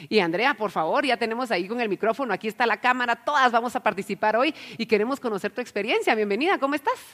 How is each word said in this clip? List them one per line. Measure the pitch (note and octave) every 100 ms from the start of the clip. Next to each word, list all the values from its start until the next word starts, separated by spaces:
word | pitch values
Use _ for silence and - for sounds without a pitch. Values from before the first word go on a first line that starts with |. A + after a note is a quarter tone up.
| D#3+
Y | A3
Andrea, | E3+ F3 B3+
por | A#3+ G#3+
favor, | F#3 D#3+ A#3
ya | D4 A#3
tenemos | A3+ A3+ B3+
ahí | F#3+ F#3
con | A#3+
el | A#3
micrófono, | F3+ G#3 A3+ C4
aquí | F#3 A3
está | G#3 A#3
la | G#3
cámara, | B3+ B3+ B3 A#3
todas | - D4 B3+
vamos | A#3 A#3+
a | B3+
participar | G#3+ G3+ G3+ G3 G#3+ G#3+
hoy | D4 - - F#3+
y | A3+
queremos | G#3+ A3 C4+
conocer | A#3 G3+ G3+
tu | -
experiencia. | A#3+ G#3+ G#3 G4+ G#4
Bienvenida, | A3+ G#3 G3+ E4 F4
¿cómo | C4+ D4
estás? | - B4 -